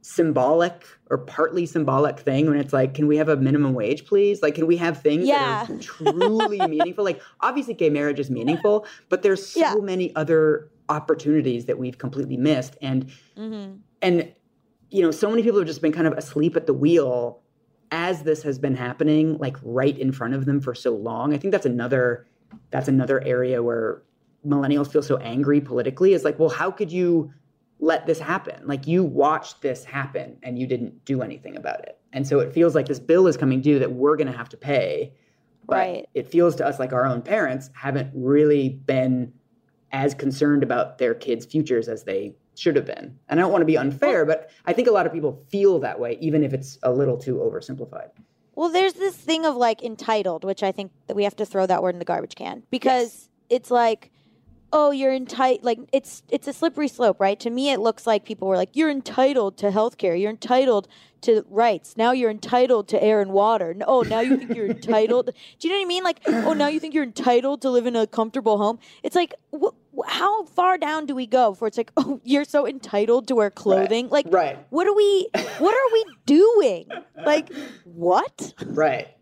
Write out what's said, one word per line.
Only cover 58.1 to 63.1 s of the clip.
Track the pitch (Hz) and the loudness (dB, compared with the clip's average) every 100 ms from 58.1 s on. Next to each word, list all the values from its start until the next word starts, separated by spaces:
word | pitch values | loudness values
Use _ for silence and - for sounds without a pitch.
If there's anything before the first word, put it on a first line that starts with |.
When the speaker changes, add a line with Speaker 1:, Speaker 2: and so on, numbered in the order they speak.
| 214 - | -2 -2
Speaker 2:
people | 214 190 | -8 -2
were | 185 | 0
like, | 185 277 | -2 0
"You're | 311 | 0
entitled | 285 - 220 262 269 202 - | -2 -6 0 2 2 -2 -2
to | 202 | -2
healthcare. | 196 226 _ 190 170 | 2 0 _ -2 0
You're | 202 | -2
entitled | 220 - 254 262 208 196 _ _ _ | -6 0 2 4 2 0 _ _ _
to | - 220 - | 2 2 2
rights. | 196 233 180 - - | 0 2 0 -6 -2
Now | 226 | 0
you're | 254 233 | 2 0
entitled | 214 - 247 254 240 202 | -2 -2 2 4 2 2
to | 214 | 0
air | 214 | 4